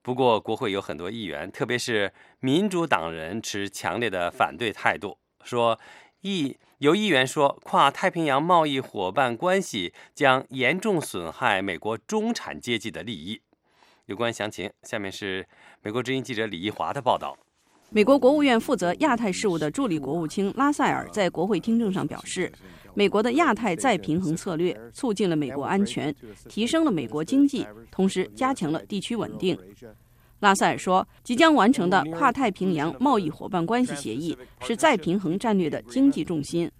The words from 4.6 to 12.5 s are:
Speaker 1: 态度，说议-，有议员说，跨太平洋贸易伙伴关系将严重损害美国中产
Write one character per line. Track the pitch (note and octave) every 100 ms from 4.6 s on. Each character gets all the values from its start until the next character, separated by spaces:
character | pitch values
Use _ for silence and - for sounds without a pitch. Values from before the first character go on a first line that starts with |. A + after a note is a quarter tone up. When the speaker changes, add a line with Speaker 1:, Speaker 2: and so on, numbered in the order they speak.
| A#2
Speaker 1:
态 | - A#2+ E2+
度， | G2+ - _ _
说 | - B2 A#2 A2+ - - - _
议-， | F#3+ F#3+ C#3 - _ _
有 | C#3
议 | F#3 G#3+
员 | C#3 C3
说， | - C#3 -
跨 | - F#3 C#3+
太 | - F#3+
平 | E3+ D#3+
洋 | C3+
贸 | E3 F3
易 | D#3 C3+
伙 | B2+ G#2+ F2+
伴 | G2 C3 A#2
关 | F3 F#3+
系 | F3+ A2+ F2 - -
将 | - C#3+ C3 -
严 | C3 B2 F3
重 | A3 F#3
损 | C3+ F#2+ E2
害 | - B2+ G2
美 | G2 E2
国 | G#2 A2
中 | _ A3 A3
产 | A#3 -